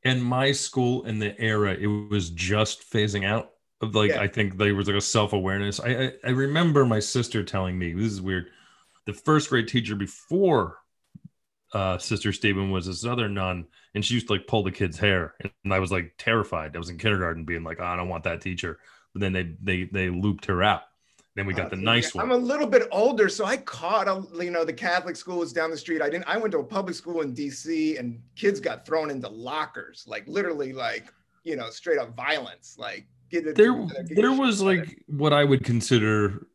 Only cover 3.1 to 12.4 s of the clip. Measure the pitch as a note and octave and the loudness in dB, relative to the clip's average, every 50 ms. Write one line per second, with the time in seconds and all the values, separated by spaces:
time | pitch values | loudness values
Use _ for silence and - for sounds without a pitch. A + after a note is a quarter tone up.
3.1 | G2 G2+ F#2+ G2 G#2+ A2+ - - _ _ _ _ _ _ - A2+ G2+ A2 A2+ A2 | 0 0 0 0 0 0 -2 -6 _ _ _ _ _ _ -6 0 2 4 4 4
4.1 | D3 A#2+ G2+ G2 - A#2+ G#2 G2 F#2 F#2 G#2 G#2 G2+ G2 G2+ F#2+ G2+ G2+ G2 - | 4 2 0 -2 0 0 -2 -2 2 2 2 2 4 2 0 0 0 0 0 2
5.1 | - A2+ G#2 G2+ - G2+ F#2 F#2 F#2+ G2 G2+ G2+ G2+ - - A#2+ B2+ A#2+ C3 B2+ | 2 2 2 4 0 0 0 0 -2 -2 -2 -4 -4 -4 -2 -2 0 0 0 -2
6.1 | - - - B2 B2+ B2+ C3+ C#3 C#3+ D#3+ F3 E3+ D3+ C#3+ C3+ B2 A2+ G#2+ G#2 - | -4 -6 -2 0 0 2 2 2 2 4 4 6 6 6 6 6 4 2 0 0
7.1 | - B2+ A#2 - - A2 F#2+ - - G2 F#2+ F#2 F2+ F2+ F2+ E2+ E2 F#2 G#2+ A2+ | 0 0 0 0 -2 -4 -4 -2 -2 -2 -2 0 -2 -2 -2 -2 -2 0 -2 -2
8.1 | G2+ F#2+ F#2 F#2+ F#2+ F#2 F2 F2+ _ _ _ _ _ _ _ _ _ _ _ - | -2 -4 -4 -2 -2 -2 -4 -6 _ _ _ _ _ _ _ _ _ _ _ -10
9.1 | G#2 - _ - D#3 D3+ D3+ - C3+ B2 A2+ A2+ - B2 A2+ G2+ G#2+ G2+ G2+ F#2+ | -10 -4 _ 4 4 4 4 4 2 0 2 2 0 0 0 0 -4 -4 -4 -6
10.1 | - - - _ D#3+ F#3 G3 F#3 D#3 A#2+ F#2 - - - _ _ _ _ _ _ | -6 -14 -10 _ 0 2 4 4 4 4 2 0 -6 -16 _ _ _ _ _ _
11.1 | _ - _ - _ _ _ _ _ _ _ _ - G#2 G2 F#2+ F#2 F2+ - - | _ -20 _ -20 _ _ _ _ _ _ _ _ -2 -2 0 0 0 -2 -2 -4
12.1 | A2+ G2+ - G#2+ F#2 - | -4 -2 -2 -2 -4 0